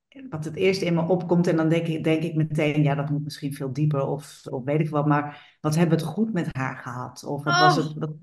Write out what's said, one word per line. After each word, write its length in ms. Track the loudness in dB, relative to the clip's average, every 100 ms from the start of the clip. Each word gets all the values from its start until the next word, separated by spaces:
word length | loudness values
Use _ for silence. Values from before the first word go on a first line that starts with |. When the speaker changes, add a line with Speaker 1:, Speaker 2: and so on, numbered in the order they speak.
| _ -20 -12
Speaker 1:
wat 160 | -10 -8
het 100 | 0
eerst 260 | 0 2
in 120 | 0
me 80 | 0 2
opkomt 400 | 0 2 2 4
en 80 | 2
dan 120 | 2
denk 180 | 2 0
ik, 160 | -2
denk 200 | 0 0
ik 120 | 0 0
meteen, 480 | 0 0 2 2
"Ja, 120 | 2 2
dat 140 | -2
moet 140 | -4
misschien 300 | -4 -8 -8
veel 200 | -6 -6
dieper 320 | 0 0 0 -2
of, 400 | -4 -8 -18 -10
of 140 | -6
weet 160 | -2 0
ik 100 | 0
wat, 160 | 0 2
maar 500 | 2 0 -8 -20 _
wat 140 | 0 2
hebben 220 | 4 2
we 60 |
het 100 | 0
goed 200 | -2 -2
met 140 | -2 -4
haar 260 | -4 -6 -6
gehad?" 460 | -10 -10 -10 -10
Of 200 | -8 -4
wat 160 | 0 4
was 180 | 6 4
Speaker 2:
Oh. 60 |
Speaker 1:
het, 100 | 0 -4 -8 -8